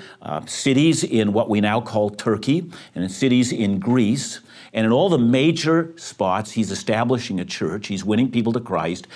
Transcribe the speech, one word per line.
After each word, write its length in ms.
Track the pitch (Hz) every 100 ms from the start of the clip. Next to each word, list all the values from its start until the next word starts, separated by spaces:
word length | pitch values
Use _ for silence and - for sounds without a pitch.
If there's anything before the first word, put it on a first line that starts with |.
| - -
uh, 220 | - 76 -
cities 580 | - 139 135 160 151
in 280 | - 117 104
what 160 | 104 117
we 120 | 104
now 200 | 104 113
call 300 | 117 113 104
Turkey 580 | 104 - 107 127 156 87 - - -
and 80 |
in 60 | 90
cities 420 | 95 135 123 123
in 260 | - 101 98
Greece. 640 | 101 127 104 139 - - - - -
And 120 | 113 110
in 40 |
all 180 | 123 190
the 100 | 160
major 760 | 117 131 151 165 147 165 165
spots, 560 | - - - 95 95 107
he's 220 | - 101
establishing 680 | 98 - 110 117 127 - 98
a 60 |
church. 420 | 85 - 78 95 -
He's 180 | 98
winning 280 | 98 107 131
people 200 | 113 113
to 60 | 117
Christ. 460 | 120 87 82 87 -